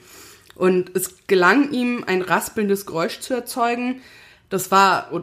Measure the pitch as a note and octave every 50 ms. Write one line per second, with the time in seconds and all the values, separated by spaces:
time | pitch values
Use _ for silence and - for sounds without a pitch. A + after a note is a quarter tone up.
0 | _ - - - - - - - _ _ - - F#3 F#3 F#3+ F3+ F3+ - - F#3+
1 | F3+ - - _ _ - G3+ F#3 F3 F3+ G3+ C#4 C#4+ C#4 - B3+ B3 B3 A#3+ A#3+
2 | - - F#3 F#3 F3+ F3+ E3 G3 - - - A3+ G#3+ G3 G3 G3 - - - E3
3 | A3+ A3+ - - - - C4 A#3+ A#3+ - - B3+ A#3 A#3 A#3+ B3 B3 B3 B3+ B3+
4 | - - - - - - - _ _ - - F#3+ - - F#3+ G3 G3 F#3+ F3 C#3+
5 | - - C#3+ E3+